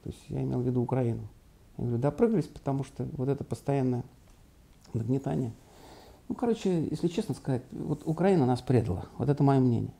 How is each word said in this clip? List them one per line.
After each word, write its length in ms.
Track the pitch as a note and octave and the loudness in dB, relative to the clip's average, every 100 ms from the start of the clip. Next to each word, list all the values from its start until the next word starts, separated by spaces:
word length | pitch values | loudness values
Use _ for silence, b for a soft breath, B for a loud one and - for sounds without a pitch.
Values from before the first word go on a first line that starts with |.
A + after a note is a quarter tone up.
То 60 | - | -12
есть 140 | - - | -14 -10
я 140 | C3 | -6
имел 180 | C3+ B2+ | -4 -2
в 60 | B2 | -2
виду 140 | B2 | -2
Украину. 480 | A#2+ B2+ A#2+ A2+ G#2+ - - - - - | 0 0 0 -4 -8 -16 -20 -20 -20 -6
Я 80 | |
говорю, 160 | A#2+ A#2 | -4 0
«Допрыгались», 460 | C#3+ D3 A#3 A3 C#3+ | -2 2 2 2 -2
потому 380 | - - C3+ | -6 -4 -4
что 220 | C3+ - B2+ | -6 -8 -8
вот 160 | - B2+ | -4 -2
это 160 | C3+ | -2
постоянное 580 | - A#2 - C#3 B2+ B2 - - - - - - - - - | -4 -6 -2 0 0 -2 -6 -16 -20 -20 -20 -20 -20 -20 -8
нагнетание. 580 | A2+ A2+ C3+ C#3 D3+ B2 - B B B B B B - | -6 -2 -2 0 -2 -4 -8 B B B B B B -10
Ну, 60 | |
короче, 500 | A3+ A#3 A3+ G3 F3+ D3 | -4 -2 0 2 0 0
если 220 | D#3 F3 | 0 -2
честно 260 | E3+ - | -2 -4
сказать, 280 | B2+ - C3 - | -6 -2 -4 -4
вот 360 | - D#3+ D3+ D#3 | -10 -4 -4 -2
Украина 400 | D#3 F#3 F#3 B2+ | 2 4 6 4
нас 160 | B2 | 2
предала. 440 | - B2+ G#2+ F2+ - - | 4 2 4 -4 -6 -4
Вот 100 | C#3 | 0
это 140 | C#3+ | 4
мое 180 | C#3+ C3+ | 4 6
мнение. 320 | B2+ A#2 G#2+ - | 4 2 -2 -8